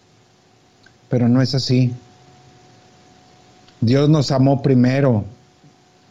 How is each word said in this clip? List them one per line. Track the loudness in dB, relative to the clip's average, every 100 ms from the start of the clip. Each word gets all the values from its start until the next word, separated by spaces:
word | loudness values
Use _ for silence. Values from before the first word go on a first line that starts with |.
| _ _ _ _ _ _ _ _ _ _ _
Pero | -2 0
no | 0
es | 0
así. | -4 -2 0 0 -4 -16 _ -20 -20 -20 -20 -20 -20 _ _ _ _ _ _ _ _ -20 _
Dios | -2 0 2
nos | 0 0
amó | 0 0 0
primero, | 0 2 2 0 0 -2 -4 -14 _ _ -20 _ _ _ _